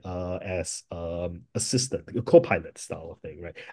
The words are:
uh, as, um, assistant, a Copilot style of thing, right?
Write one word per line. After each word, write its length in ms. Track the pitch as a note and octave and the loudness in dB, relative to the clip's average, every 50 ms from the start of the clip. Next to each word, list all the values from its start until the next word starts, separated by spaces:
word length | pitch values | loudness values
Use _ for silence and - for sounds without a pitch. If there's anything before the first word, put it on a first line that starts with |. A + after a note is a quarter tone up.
| - F#2 | -4 -6
uh, 300 | F2+ F2+ F2+ F2 F2+ - | -4 -4 -2 -2 -4 -4
as, 400 | - G2 F#2 F2 E2+ - - - - _ | -4 -2 -2 -2 -2 -4 -6 -10 -10 _
um, 520 | F2+ E2+ E2+ E2+ F2 F2 F2 F2 F2 E2+ - - - | -8 -6 -4 -4 -2 -2 -4 -4 -6 -8 -12 -8 -6
assistant, 540 | A2+ - - C3 B2 B2+ - - G2 - - - | -4 -2 0 0 0 0 0 -2 -6 -6 -6 -4
a 60 | A#2+ | -4
Copilot 560 | B2+ - - E3+ E3+ - G#2 E2+ D#2+ - - - | 4 8 10 10 10 8 4 0 0 -4 -12 -14
style 320 | - - E2 E2 D#2+ E2+ | -10 -10 -8 -8 -8 -10
of 80 | - - | -12 -12
thing, 220 | - D#2+ D2+ E2 | -14 -14 -12 -12
right? 120 | F2 E2 - - - - | -12 -12 -12 -14 -16 -14